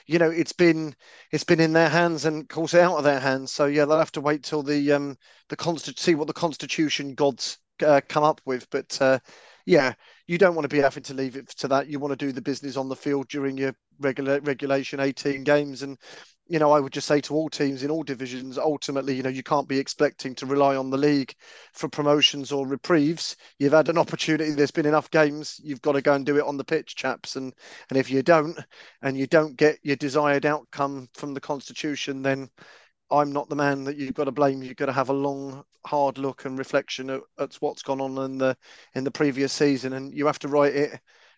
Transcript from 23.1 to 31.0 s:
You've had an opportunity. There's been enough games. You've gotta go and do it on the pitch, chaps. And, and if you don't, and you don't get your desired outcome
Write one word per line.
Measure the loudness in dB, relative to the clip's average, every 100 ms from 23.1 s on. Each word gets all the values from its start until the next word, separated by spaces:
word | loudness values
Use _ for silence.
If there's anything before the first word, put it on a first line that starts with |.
| 0 -8 -12 -20 -2
You've | 4
had | 6 6
an | 2
opportunity. | 0 -2 -2 0 0
There's | 0 0
been | 2
enough | 2 2 2
games. | 2 2 0 -12 -12
You've | -12 -4
gotta | 0 2
go | 2
and | 2 2
do | 0
it |
on | 0 -6
the |
pitch, | -4 -4 -4 -6
chaps. | -6 -6 -8 -10
And, | -10 -14 -20 -20 -2
and | -2
if | 0
you | 2
don't, | 4 4 4 -6 -16 -20 -20 _
and | -4 -4
you | 2
don't | 4 4 4
get | 2 4
your | -4 -4
desired | 0 2 2 2
outcome | 2 -2 -4 -4 -4 -4